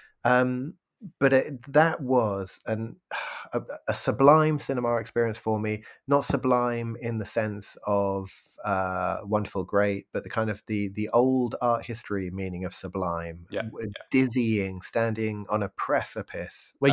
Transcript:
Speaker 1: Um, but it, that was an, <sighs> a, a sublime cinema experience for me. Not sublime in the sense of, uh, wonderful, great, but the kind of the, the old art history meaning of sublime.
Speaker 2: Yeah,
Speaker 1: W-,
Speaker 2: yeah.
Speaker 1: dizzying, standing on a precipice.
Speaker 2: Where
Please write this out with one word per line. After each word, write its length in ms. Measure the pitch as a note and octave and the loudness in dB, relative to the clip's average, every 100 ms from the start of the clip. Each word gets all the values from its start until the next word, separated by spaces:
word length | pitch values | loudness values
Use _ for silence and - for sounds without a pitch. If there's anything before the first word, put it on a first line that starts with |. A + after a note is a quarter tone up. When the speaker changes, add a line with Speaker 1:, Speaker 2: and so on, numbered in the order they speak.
| - _ | -20 _
Speaker 1:
Um, 500 | A#2+ B2+ B2+ B2+ C#3 - _ _ G#3 - | 2 4 4 0 -6 -10 _ _ -18 0
but 120 | C3+ | 4
it, 300 | C3 D#3+ C3 C#3+ | 4 2 -6 2
that 280 | C#3+ E3 D#3+ | 4 4 2
was 580 | B2+ B2+ A2 G2 F#2+ - - | 2 2 2 0 -4 -8 -4
an, 300 | A2 A2+ - _ | -4 -4 -10 _
<sighs> 420 | - - - - | -8 -8 -10 -6
a, 80 | A#2+ A#2+ - - | -6 -6 -8 -4
a 60 | |
sublime 640 | - - A#2 C#3 D#3 D#3 D3 | -2 0 6 8 8 6 0
cinema 380 | - C3 A#2+ A#2 | -2 -2 0 -2
experience 420 | A2+ A#2+ A2+ A2 | -2 0 0 0
for 220 | - A2 | -2 0
me. 240 | G#2+ G#2+ - - - | 0 -4 -8 -18 0
Not 180 | C#3+ - | 0 2
sublime 720 | C3 C3 B2 B2 A#2+ A#2 A2+ | 0 2 2 2 -2 -4 -4
in 200 | A#2+ A2+ | -4 -4
the 60 | G2+ | -2
sense 520 | - G#2+ G2+ - - - | -2 -2 -4 -10 -10 0
of, 460 | G2+ G2 G2 F#2+ - - - G#2+ | 0 2 -2 -6 -14 -20 -10 -2
uh, 520 | F#2+ F#2 F#2 F2+ F2+ | 0 0 0 -2 -2
wonderful, 400 | G#2 G#2+ G#2 G2 | 0 -2 0 -4
great, 440 | F2+ G2+ G#2 G2 - | 0 2 2 0 -4
but 120 | G#2+ | -8
the 60 | - | -4
kind 180 | - A2 | -2 -2
of 140 | G#2 - | -2 -4
the, 220 | G#2+ G2+ | -2 -2
the 180 | G2+ G#2+ | -2 0
old 440 | A#2+ C3 C3 B2 - | 4 4 4 0 0
art 240 | B2 A#2 - | 0 0 -2
history 460 | A2+ - G2+ F#2 | -10 -4 -4 -4
meaning 340 | F#2 F#2+ F2+ F#2 | -4 -6 -4 -6
of 80 | |
sublime. 720 | - F#2 G2 F2+ E2+ E2+ E2 F2 | -8 -8 -4 -2 -2 -6 -12 -10
Speaker 2:
Yeah, 100 | - | -6
Speaker 1:
W-, 240 | A2+ A2 A2 | -6 -6 -10
Speaker 2:
yeah. 180 | G2+ - | -10 0
Speaker 1:
dizzying, 720 | C3 C3 A#2+ A#2 G#2+ G2 F#2 | 2 2 2 2 0 0 -6
standing 640 | - A#2 A2+ A2 A2 G#2 G2+ | -4 -2 -2 0 -2 -4 -4
on 100 | G#2+ | -2
a 80 | G2+ | -2
precipice. 1040 | - - C#3 - A2 - F#2+ F2 - - _ | -4 0 0 0 -8 -8 -8 -10 -12 -20 _
Speaker 2:
Where 120 | C#3 | 4